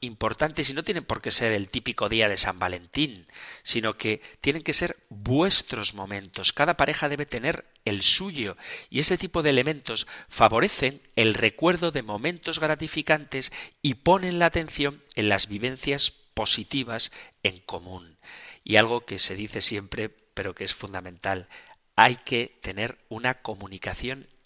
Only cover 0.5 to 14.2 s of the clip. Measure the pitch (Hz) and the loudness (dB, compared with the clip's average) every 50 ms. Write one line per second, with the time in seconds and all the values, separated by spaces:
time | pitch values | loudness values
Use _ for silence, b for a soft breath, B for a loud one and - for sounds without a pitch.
0.5 | 151 160 147 135 135 151 165 - 190 165 127 - 110 101 - 117 - - 120 113 | 0 -2 -2 -2 -2 -4 -2 -2 -4 -4 -2 -4 -6 -4 -2 -2 0 2 2 2
1.5 | 110 101 98 - - 123 - 127 110 - 110 101 113 113 110 104 98 - - 98 | 0 0 -2 -2 -6 -6 -4 -4 -4 -2 -2 2 4 4 4 4 4 2 2 0
2.5 | 90 90 95 90 90 87 87 - - 139 156 139 107 90 85 _ B B B B | 0 -2 -2 -4 -4 -6 -10 -6 -2 -2 -2 -2 -2 -12 -20 _ B B B B
3.5 | B B B - - 117 110 110 107 - - 110 107 - B B B B - 143 | B B B -2 -2 0 0 -2 -2 -2 -2 -2 -2 -2 B B B B -2 -2
4.5 | 147 165 - - 143 - 175 175 - _ _ - 110 101 104 120 131 147 175 196 | -2 0 -2 -2 0 0 0 -2 -4 _ _ -18 -14 -6 -2 2 4 4 4 6
5.5 | - - - - 127 113 101 - 101 101 98 98 101 98 98 92 - - 92 - | 4 2 2 0 -6 -6 -6 -6 -6 -6 -10 -8 -8 -10 -10 -10 -10 -2 -2 -2
6.5 | - - 143 170 170 - 143 143 147 - 156 143 143 143 147 - - 117 120 156 | 2 4 2 2 4 2 2 2 2 -2 -2 -2 -2 -4 -6 -6 -6 -4 -2 -2
7.5 | 170 - - _ _ _ - 113 101 98 - - - - 185 196 160 143 107 98 | -4 -4 -8 _ _ _ -4 -4 -2 2 4 4 4 2 0 -4 -6 -4 -6 -6
8.5 | 87 B B B B B B B - 127 156 - 185 - 190 175 - 170 151 151 | -6 B B B B B B B -4 0 0 2 0 0 -2 -4 -2 2 2 4
9.5 | 135 127 123 156 156 139 - - 113 - - B B B B B - - 120 104 | 4 4 4 2 -2 -4 -6 -6 -6 -6 -6 B B B B B 4 6 6 8
10.5 | 113 117 175 208 - - 139 127 143 - _ - - 113 110 110 104 - 110 107 | 8 6 4 2 2 0 0 0 -2 -4 _ -6 2 4 4 4 4 4 2 2
11.5 | - - 160 175 175 160 175 165 143 139 110 107 104 104 123 170 175 156 - 165 | 2 4 2 4 4 4 0 -2 -2 -2 -6 -4 -6 -4 -4 -4 -6 -4 -6 -6
12.5 | 160 - 156 151 156 147 156 151 - 156 143 - 156 151 143 - - 135 127 - | -4 -2 0 0 0 -2 -4 -6 -6 -4 2 2 2 2 2 -6 -6 -6 -6 -6
13.5 | B B B B B _ - 143 127 - - 165 185 190 | B B B B B _ -2 -2 0 2 4 4 4 6